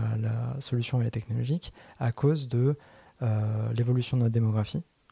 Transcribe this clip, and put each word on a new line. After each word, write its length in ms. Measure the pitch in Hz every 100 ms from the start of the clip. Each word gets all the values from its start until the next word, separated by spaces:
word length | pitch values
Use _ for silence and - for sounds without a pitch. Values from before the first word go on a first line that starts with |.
| 110 110
la 400 | 110 113 120 135
solution 380 | - 123 117 127
elle 80 | 117
est 20 |
technologique 640 | 117 - 117 120 165 - - - -
à 120 | 117
cause 380 | - 139 156 131
de, 300 | 120 131 147 - - - -
euh, 500 | 123 107 107 107 113
l'évolution 420 | 113 120 123 120 127
de 60 |
notre 100 | 117
démographie, 500 | 113 110 107 104 - - _ _